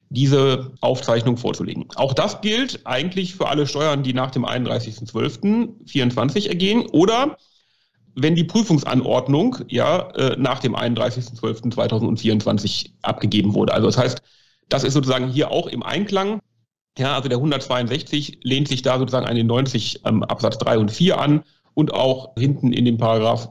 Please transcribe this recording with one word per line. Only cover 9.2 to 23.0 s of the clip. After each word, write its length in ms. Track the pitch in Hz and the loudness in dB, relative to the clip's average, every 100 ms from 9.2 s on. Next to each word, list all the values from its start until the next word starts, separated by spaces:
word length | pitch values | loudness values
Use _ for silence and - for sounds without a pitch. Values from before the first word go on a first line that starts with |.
| 131 143 254 - - | 2 2 2 -2 -4
ja, 400 | 117 120 180 - | 0 2 0 -2
äh, 260 | - 135 - | -2 -2 2
nach 220 | - 123 | 0 0
dem 160 | 120 98 | -2 -2
einunddreißigsten 640 | 120 117 113 127 120 - | -2 0 -2 -4 -8 -6
zwölften 340 | 113 110 120 | -6 -4 -4
zweitausendvierundzwanzig 1200 | 110 113 113 101 113 110 107 104 104 104 - - _ | -2 0 0 0 0 0 0 2 0 -2 -4 -8 _
abgegeben 500 | 110 110 107 107 101 | -6 -2 0 2 2
wurde. 200 | 101 101 | 2 2
Also 140 | - 110 | 2 2
das 100 | 113 | 2
heißt, 240 | 120 120 _ _ _ _ - | 0 -2 _ _ _ _ -6
das 160 | 139 | -2
ist 120 | - 143 | 0 0
sozusagen 340 | 131 127 127 | 2 0 0
hier 200 | 131 - | 0 0
auch 180 | 151 - | 0 -4
im 140 | - | -6
Einklang. 600 | - 160 208 196 196 220 - _ _ _ _ - | -6 -4 -2 -2 -2 -4 -8 _ _ _ _ -4
Ja, 180 | 131 135 | -2 -2
also 140 | 131 | -2
der 100 | 120 | 0
hundertzweiundsechzig 1000 | 151 135 - 123 117 123 - 147 147 - | 0 -2 -2 -2 -2 -4 -4 -4 -4 -8
lehnt 240 | 123 135 147 | -2 0 0
sich 140 | 127 | -2
da 180 | 135 127 | 0 0
sozusagen 280 | 127 127 110 | 0 -2 0
an 100 | 117 | 0
den 100 | 117 | 2
neunzig, 540 | 120 135 110 - - | 2 0 -2 -4 -6
ähm, 200 | - 110 | 0 0
Absatz 340 | - 110 107 - | 0 -2 -2 0
drei 200 | - 117 | 0 2
und 140 | 104 | 2
vier 300 | - 180 - | 2 2 2
an 220 | 143 151 - _ _ | 4 2 0 _ _
und 200 | - 151 | 0 0
auch 420 | 95 131 - - - | 2 2 0 -4 -2
hinten 360 | 135 139 127 | 0 2 0
in 100 | - | 2
dem 140 | 120 | 2
Paragraph, 500 | 113 | 2